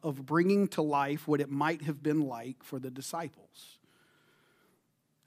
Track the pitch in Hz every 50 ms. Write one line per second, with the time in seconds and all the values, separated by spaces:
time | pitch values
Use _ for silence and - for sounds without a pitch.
0 | - 165 139 135 135 131 147 170 175 185 202 202 202 185 - - 156 151 147 143
1 | 139 139 147 151 - - 151 143 143 135 139 139 147 156 170 151 151 147 151 135
2 | 143 151 151 156 151 135 123 117 117 127 131 - - - - 131 127 127 127 135
3 | 131 - - 165 170 143 - - - _ _ - - - - _ _ _ _ _
4 | _ _ _ _ _ _ _ _ _ _ _ _ _ _ _ _ _ _ _ _
5 | _ _ _ _ _